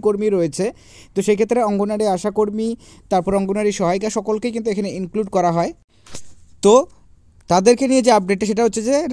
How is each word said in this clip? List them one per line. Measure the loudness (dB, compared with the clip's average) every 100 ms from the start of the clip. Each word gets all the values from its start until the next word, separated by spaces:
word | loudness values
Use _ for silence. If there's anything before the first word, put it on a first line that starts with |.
| 0
কর্মী | 0 0 0
রয়েছে, | 0 -2 -6 -6 -20 -20 -10 -4
তো | 0
সেক্ষেত্রে | 2 2 0 0
অঙ্গনওয়াড়ি | 0 -2 0 0 0
আশা | -2 -2
কর্মী, | -2 -2 -4 -6 -12 -18 -2
তারপর | -2 0 -2
অঙ্গনওয়াড়ি | -2 -2 -2 0
সহায়িকা, | 0 0 -2 -4
সকলকেই | -4 -4 -4 -4
কিন্তু | -4
এখানে | -4 -4 -6
ইনক্লুড | -8 -6 -2 0
করা | 0 0
হয়। | -2 -4 _ _ -16 -14 -14 -18 -20 0 4
তো | 4 4 -8 _ -20 _ _ -2
তাদেরকে | 2 4 4 4
নিয়ে | 2 4
যে | 2
আপডেটটা, | 2 -2 -2
সেটা | 0 0
হচ্ছে | -2 -2
যে | -2 0